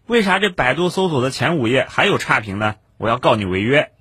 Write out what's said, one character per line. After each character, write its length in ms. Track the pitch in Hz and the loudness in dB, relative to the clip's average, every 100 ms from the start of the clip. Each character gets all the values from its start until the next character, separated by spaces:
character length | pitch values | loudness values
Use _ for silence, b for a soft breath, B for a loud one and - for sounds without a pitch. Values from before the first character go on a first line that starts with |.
| - | -2
为 160 | 233 | 0
啥 160 | 202 190 | 2 0
这 120 | 202 | 0
百 240 | 185 127 | 0 -2
度 160 | 135 180 | 0 -2
搜 180 | - 190 | 0 0
索 140 | 147 | 0
的 80 | 127 | -2
前 260 | 127 147 165 | -2 -2 0
五 120 | 113 | 0
页 180 | 131 - | 0 0
还 160 | - | 0
有 140 | 185 139 | 0 0
差 220 | - 139 | 0 -2
评 180 | 107 98 | -2 -4
呢？ 160 | 107 104 _ _ | -4 -4 _ _
我 100 | 107 | -2
要 80 | 117 | 0
告 180 | 160 | 2
你 120 | 113 98 | 2 0
违 140 | 92 | -2
约。 280 | 107 143 - _ | 0 0 0 _